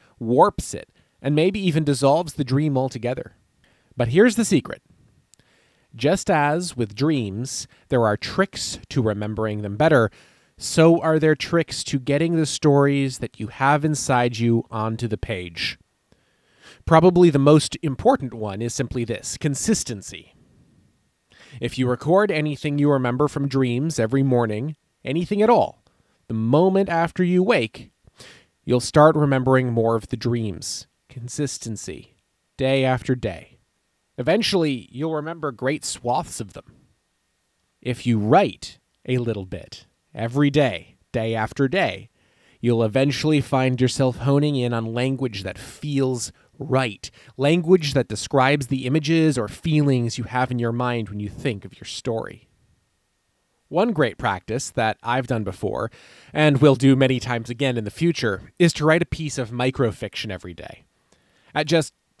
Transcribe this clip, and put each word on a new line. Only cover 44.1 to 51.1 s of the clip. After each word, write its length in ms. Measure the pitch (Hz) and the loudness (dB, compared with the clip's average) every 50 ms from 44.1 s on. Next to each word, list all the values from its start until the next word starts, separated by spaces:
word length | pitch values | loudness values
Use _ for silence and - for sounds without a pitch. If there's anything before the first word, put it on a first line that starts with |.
| 123 - | 0 -2
honing 360 | 117 139 139 143 147 151 147 | 0 0 2 2 2 0 0
in 180 | 131 123 120 120 | -2 -2 -2 -2
on 200 | 117 113 113 113 | -4 -4 -4 -4
language 500 | 120 123 135 135 127 135 123 104 98 95 | -2 -2 -2 -2 -2 -4 -6 -6 -6 -10
that 140 | 95 95 - | -10 -10 -12
feels 720 | - - - - - 147 143 135 135 131 131 120 - - - _ _ _ _ - | -14 -18 -16 -12 -8 -4 -2 0 0 0 -2 -4 -6 -10 -12 _ _ _ _ -12
right, 540 | 127 - 127 131 131 120 101 - - - _ _ - - - | -6 -2 0 0 0 -2 -6 -10 -16 -20 _ _ -20 -16 -6
language 580 | - 131 143 160 180 165 156 185 185 156 143 131 | -2 0 2 2 2 4 4 4 4 4 2 0
that 140 | 139 120 - | 0 0 -2
describes 600 | 107 107 - - - 139 127 131 147 147 135 120 | -4 -8 -6 0 2 2 4 4 2 2 0 -2
the 180 | 139 131 131 | -4 -4 -2
images 520 | 123 135 160 151 143 165 165 160 160 147 131 | 0 0 0 0 2 2 4 4 4 2 0
or 120 | 110 101 | -2 -6
feelings 680 | - - - 170 156 151 147 143 135 127 120 117 - - | -6 -6 -4 0 2 2 4 4 2 2 0 -2 -4 -6
you 60 | 117 | -8
have 260 | - - 127 127 127 | -4 -2 -2 -2 0
in 100 | 127 120 | -2 -2
your 120 | 117 117 | -2 -2
mind 380 | 117 120 123 123 120 120 110 | -2 -2 -2 -2 -2 -4 -4
when 100 | 98 | -6